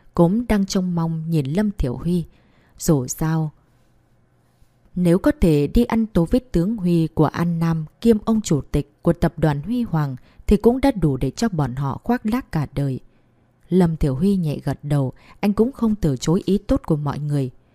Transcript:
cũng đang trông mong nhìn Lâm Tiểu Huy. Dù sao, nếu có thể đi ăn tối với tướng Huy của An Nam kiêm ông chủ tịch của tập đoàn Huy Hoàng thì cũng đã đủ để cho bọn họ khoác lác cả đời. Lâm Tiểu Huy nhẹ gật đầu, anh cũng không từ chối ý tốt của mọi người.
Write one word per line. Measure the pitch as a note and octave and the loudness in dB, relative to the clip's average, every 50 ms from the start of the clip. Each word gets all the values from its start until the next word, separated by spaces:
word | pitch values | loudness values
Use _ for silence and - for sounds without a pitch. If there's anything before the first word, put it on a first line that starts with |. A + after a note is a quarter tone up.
| _ - - | _ -4 2
cũng | - F3 E3+ G3 A#3+ B3 - | 2 4 4 2 0 0 0
đang | A3 G3+ G3 | 0 0 0
trông | - - G3 F#3 F3+ F3 | 0 -2 -2 -2 -2 -2
mong | E3 E3 E3 E3 D#3+ D#3+ E3 | -2 -2 -2 -4 -4 -4 -2
nhìn | E3 D#3 C3+ | -2 0 0
Lâm | C3 D3+ G3+ G#3+ G#3 | 0 0 -2 -2 -2
Tiểu | - - - B2+ - | -2 -2 -4 -4 -4
Huy. | B2+ C#3+ E3 F3+ F3 D#3 - - _ _ _ _ _ _ _ _ - | -4 -4 -2 -2 -2 -2 -6 -12 _ _ _ _ _ _ _ _ -6
Dù | - - D#3+ C3+ B2 | 0 2 2 2 2
sao, | C3 - - D#3+ D#3+ D#3+ D#3+ D#3 D3+ - _ _ _ _ _ _ _ _ _ _ _ _ _ _ _ _ _ _ _ _ _ _ _ _ _ _ _ - | -2 -6 -4 -2 -2 0 -2 -2 -4 -6 _ _ _ _ _ _ _ _ _ _ _ _ _ _ _ _ _ _ _ _ _ _ _ _ _ _ _ -4
nếu | F3+ F3+ E3+ E3+ G3 | 0 2 2 2 2
có | - D4+ D4 - | 2 0 0 2
thể | - E3+ D3+ C#3+ C#3+ | 4 4 4 4 2
đi | D3 - A#3+ A#3+ | 2 2 2 2
ăn | - - A3+ A3+ | 2 0 -2 -2
tối | G#3+ - F3+ E3+ D#3+ | 0 0 0 0 2
với | - B3+ | 0 -2
tướng | B3+ - - F3 E3 G#3 A#3+ | -2 -2 -4 -2 -2 -2 -4
Huy | A3 F3+ F3+ F3 E3 D#3+ | -2 0 0 2 2 2
của | D#3 - - D#3 | 0 0 0 0
An | C3+ - - F3 F3 E3+ E3 | 0 0 -2 -2 -2 -2 -2
Nam | E3 E3 E3 D#3+ D#3 - _ - | -2 -2 -2 -4 -6 -10 _ 0
kiêm | - A3+ A3+ G#3 - | 2 2 2 2 2
ông | - A3+ A3 | -2 -2 -2
chủ | - - E3 C3+ | 0 0 -2 -2
tịch | - - - D3 C3+ _ _ _ | -2 -2 -4 -4 -4 _ _ _
của | - E3+ | -2 -2
tập | D#3+ - - D#3+ - | 0 2 0 -2 0
đoàn | - D#3 D#3 C#3+ C#3+ | 0 0 0 0 -2
Huy | C#3+ F#3+ A#3+ B3 | -4 -4 -4 -4
Hoàng | A#3 G3 E3+ D#3 D3 C#3 B2+ - - _ _ - - | -4 -2 -2 -2 -2 -4 -6 -10 -14 _ _ -6 0
thì | - G#3+ | 2 2
cũng | - - A3+ B3 C4 | 4 4 4 2 4
đã | C#4 C#4 | 2 0
đủ | B3+ G3 D#3+ D3+ C3 | 0 2 0 0 0
để | C3 C#3+ C3 | 0 -4 -4
cho | - - A#3 A3+ | -4 -2 -4 -4
bọn | F#3 D3+ C#3+ B2 B2 | -2 -2 -4 -4 -4
họ | C3+ C#3+ C#3 - - - | -4 -6 -6 -6 -6 -4
khoác | - A#3+ B3 - | -2 -2 -2 -2
lác | G#3+ A3+ B3+ - _ | -4 -4 -4 -4 _
cả | - D#3+ C#3 - - | -4 -4 -4 -4 -4
đời. | C#3 C#3+ C#3 C3 - - - _ _ _ _ _ _ _ _ _ _ _ - | -4 -4 -4 -4 -6 -10 -16 _ _ _ _ _ _ _ _ _ _ _ 0
Lâm | E3+ F#3 F3+ E3 D#3+ | 2 4 4 4 2
Tiểu | - - C#3+ C3 | 0 0 0 0
Huy | C3 F3 G3+ G3+ | 0 0 0 2
nhẹ | F#3+ E3 D3+ C#3 - - | 0 0 -2 -4 -4 -4
gật | D3 C3 - | -6 -6 -6
đầu, | - C#3+ D3 C#3+ C3+ B2+ - - - - - - | -4 -2 0 0 0 -2 -6 -10 -20 -20 -12 -4
anh | - G#3 | -2 0
cũng | G3 - A3 C4 | 2 2 2 0
không | - - A#3 A3 G#3+ | 0 -2 -2 -2 0
từ | - - D#3 C3 | 0 0 -2 -2
chối | A#2+ - D#3 E3 G3 - | 0 0 0 0 0 0
ý | - F#3+ G#3 | 0 -2 -2
tốt | - - C4 C#4 - | 0 -2 -2 -2 0
của | - D#3+ | -2 -2
mọi | D3 D3 C#3+ C3+ C#3 | -2 -2 -4 -6 -6
người. | D3 D3 D3 C#3+ C3+ B2+ - - _ _ _ | -4 -4 -2 -2 -2 -4 -8 -14 _ _ _